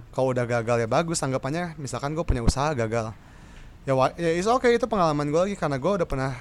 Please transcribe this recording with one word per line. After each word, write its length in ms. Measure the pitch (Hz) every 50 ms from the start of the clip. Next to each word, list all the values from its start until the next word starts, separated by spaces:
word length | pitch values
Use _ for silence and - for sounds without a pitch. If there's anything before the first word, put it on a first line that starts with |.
| - -
Kalau 240 | - 131 131 131 123
udah 80 | 123
gagal 400 | 120 113 120 120 113 117 120 117
ya 80 | 117 110
bagus. 320 | 123 160 175 160 165 -
Anggapannya, 560 | 147 135 131 131 - 135 151 170 175 170 156
misalkan 400 | 151 139 117 123 117 135 143 156
gua 80 | 160 165
punya 160 | - 131 123
usaha 320 | 113 117 - 127 143 156 151
gagal. 400 | 120 113 107 113 117 110 113 - - - - - - - - - - - - - - -
Ya, 80 | 135 135
wa-, 200 | 131 131 151 -
ya 160 | - 170 165 165
it's 160 | 175 190 220
okay, 240 | 247 262 254 240 233
itu 160 | 233 247 220
pengalaman 400 | 220 196 170 160 147 143 147 147
gua 160 | 147 170 185
lagi 80 | 208 202
karena 240 | - 180 147 139
gua 240 | 131 135 180 202 175
udah 60 | 165 -
pernah 240 | 143 131 131 139 123 -